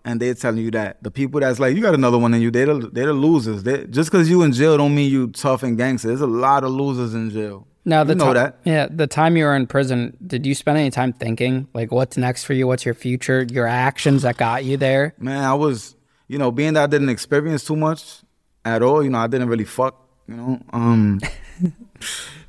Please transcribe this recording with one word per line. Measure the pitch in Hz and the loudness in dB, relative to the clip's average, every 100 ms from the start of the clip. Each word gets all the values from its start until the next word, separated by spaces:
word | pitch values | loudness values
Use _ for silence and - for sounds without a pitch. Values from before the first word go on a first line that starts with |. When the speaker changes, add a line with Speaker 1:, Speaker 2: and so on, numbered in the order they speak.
Speaker 1:
and | 120 117 | -8 -4
they're | 123 | -4
telling | 120 127 113 | -2 -4 -2
you | 113 | -2
that. | 110 101 - | -4 -6 -8
The | 107 | -12
people | 131 135 143 | -6 -4 -2
that's | 135 120 | -2 0
like, | 131 156 | 0 2
"You | |
got | 226 | 2
another | 156 127 120 | 4 4 4
one | 117 | 4
in | 117 | 2
you," | 117 | 2
they're | 120 135 | 2 2
the, | 151 113 | 0 -2
they're | - 139 | -4 -2
the | |
losers. | 143 151 160 110 104 | 2 2 2 0 -4
They, | 104 135 - | -2 -4 -2
just | 120 160 | -2 2
'cause | 190 160 | 4 4
you | 180 | 4
in | 160 | 4
jail | 123 156 151 | 4 4 4
don't | 143 | 4
mean | 147 139 | 2 2
you | 135 123 | 0 -2
tough | - 143 131 | -2 -2 -2
and | 131 113 | -2 -2
gangster. | 127 127 113 | -2 -2 -2
There's | 127 | -2
a | 143 | -2
lot | 113 131 139 | 0 2 2
of | 131 | 2
losers | 131 139 127 120 | -2 -2 -2 -4
in | 113 113 | -4 -6
jail. | 107 104 98 - _ - | -6 -8 -10 -20 _ 0
Speaker 2:
Now, | 160 | 2
the | 151 | 2
Speaker 1:
You | 180 | 2
know | 139 | 4
Speaker 2:
ti-, | 123 | 2
Speaker 1:
that. | 135 - | 0 -2
Speaker 2:
yeah, | 175 156 139 | 0 0 0
the | 160 147 | -2 -2
time | - 160 170 | 2 4 4
you | |
were | 147 | 4
in | 139 123 | 2 0
prison, | 139 135 123 120 - 180 | 0 0 0 -4 -8 -8
did | 127 139 | -4 -2
you | |
spend | 139 - 151 | -2 0 0
any | 143 | 0
time | 120 127 | 0 -2
thinking, | 120 113 113 127 131 131 | -4 -6 -2 0 -2 -4
like, | 117 113 | -6 -2
what's | 120 131 - | 0 0 0
next | 127 123 | -2 -2
for | - | -4
you? | 131 127 | 0 0
What's | 127 131 | 0 -2
your | |
future? | 117 127 123 - 131 127 | -4 -4 -4 0 0 0
Your | 127 117 | -2 -2
actions | 123 127 - 147 139 | 0 0 0 2 2
that | 127 120 | 2 0
got | 117 123 | -2 -2
you | 131 135 | -2 0
there? | 135 135 147 - | 2 2 0 -4
Speaker 1:
Man, | 127 139 | -8 -4
I | 135 | 0
was, | 139 151 120 - _ _ _ - | 0 0 -2 -8 _ _ _ -10
you | 135 | -2
know, | 131 | -2
being | 120 151 | 0 0
that | 156 | 2
I | 143 | 2
didn't | 147 139 | 2 0
experience | 113 - 143 151 151 | -2 -2 -2 0 -4
too | - 156 | -4 -2
much | 156 160 - - _ _ _ _ | -2 -4 -10 -20 _ _ _ _
at | 113 113 | -4 2
all, | 123 151 | 4 4
you | 139 | 2
know, | 123 | 0
I | 117 | 0
didn't | 127 123 | 0 0
really | 117 104 | -2 -4
fuck, | - 131 - _ _ - | -2 -4 -4 _ _ -18
you | |
know. | 117 123 127 - | -10 -6 -6 -6
Um, | 117 117 117 104 98 - - - - | -2 2 4 4 0 -4 -12 -16 -6
<laughs> | 180 - 233 - - - - - | -6 -6 -20 -16 -14 -12 -14 -18